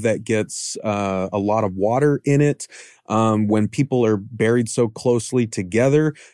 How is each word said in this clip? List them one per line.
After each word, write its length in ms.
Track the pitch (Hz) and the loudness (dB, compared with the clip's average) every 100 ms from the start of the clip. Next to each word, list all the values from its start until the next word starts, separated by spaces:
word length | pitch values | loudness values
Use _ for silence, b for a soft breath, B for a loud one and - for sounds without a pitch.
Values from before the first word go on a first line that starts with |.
that 240 | 113 104 113 | -2 -2 0
gets, 520 | 110 107 - - - | -2 -2 -6 -10 -8
uh, 460 | 110 104 98 95 95 | -4 -2 -2 -2 -2
a 60 | 104 | -2
lot 240 | 101 107 | 0 0
of 120 | 107 92 | 0 0
water 460 | 101 120 147 143 - | 0 2 2 0 2
in 160 | 143 | 2
it, 260 | 147 139 - B B B - | 2 0 -8 B B B -4
um, 420 | 107 110 107 104 | 0 2 2 2
when 200 | 107 107 | 2 0
people 360 | - 139 127 113 | 0 0 2 2
are 120 | 104 | 0
buried 520 | 101 110 113 120 117 | -2 -2 2 2 0
so 200 | - 117 | 0 -2
closely 580 | 113 127 120 - 127 117 | 0 0 0 0 -2 -2
together, 680 | 113 92 107 131 147 156 147 B | -4 -4 0 4 4 2 -4 B